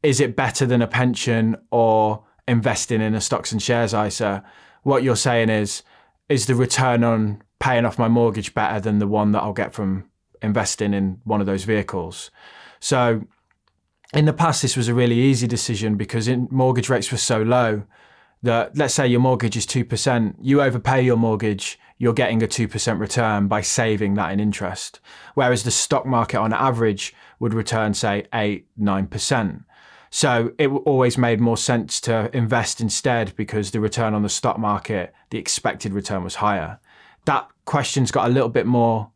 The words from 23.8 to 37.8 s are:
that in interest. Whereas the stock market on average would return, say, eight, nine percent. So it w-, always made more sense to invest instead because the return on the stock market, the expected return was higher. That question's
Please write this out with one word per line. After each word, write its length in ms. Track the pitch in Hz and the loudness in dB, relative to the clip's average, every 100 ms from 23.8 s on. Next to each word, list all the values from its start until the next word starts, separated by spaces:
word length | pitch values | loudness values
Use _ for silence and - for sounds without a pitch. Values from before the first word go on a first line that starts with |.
| 113 107 104 | 0 0 0
that 160 | 101 87 | 0 -2
in 60 | 101 | 0
interest. 600 | 104 98 95 92 - - - - - | -2 -2 -6 -8 -12 -16 -20 -20 -8
Whereas 300 | - 127 120 | 0 2 2
the 80 | 110 | 0
stock 340 | - - 147 131 | -2 0 -2 0
market 320 | 123 113 110 | 0 0 0
on 140 | 110 | 0
average 600 | 110 135 117 113 98 - - - _ | 0 0 2 0 0 -6 -12 -20 _
would 120 | 117 | -2
return, 420 | 113 107 113 107 | -2 -2 -2 0
say, 320 | 98 110 101 - | 0 -2 -2 -4
eight, 360 | 117 104 98 _ - | -2 -2 -4 _ -4
nine 320 | 104 98 95 | -2 0 -4
percent. 560 | 107 - 131 101 - - - - - _ | -6 -2 0 -2 -6 -16 -20 -20 -20 _
So 420 | - 147 120 117 - | -2 0 2 0 0
it 120 | 143 | 0
w-, 140 | 139 | 2
always 340 | - 135 127 123 | 0 2 2 2
made 200 | 123 110 | 2 2
more 200 | 117 113 | 2 0
sense 420 | - 120 - - | 0 -2 -2 -6
to 320 | - 113 107 | -2 -2 -2
invest 460 | 131 113 117 107 - | -2 0 0 -2 -4
instead 560 | 113 - 139 120 104 - | -4 -2 0 0 -2 -6
because 360 | 104 110 101 | -6 -4 -4
the 80 | 113 | -2
return 340 | 107 113 110 | -2 -2 -2
on 80 | 107 | 0
the 80 | 104 | -2
stock 280 | - 123 - | -2 -2 -2
market, 540 | 110 101 - 101 87 _ _ | -2 -2 -2 -6 -6 _ _
the 80 | 113 | -8
expected 560 | - - 113 - 110 | -4 -4 -4 -4 -6
return 320 | 98 98 98 | -6 -4 -6
was 120 | 90 - | -6 -4
higher. 420 | 104 98 80 104 _ _ - _ - | -2 -2 -4 -12 _ _ -20 _ -2
That 200 | 139 - _ - | -2 -2 _ -4
question's 440 | 147 | -2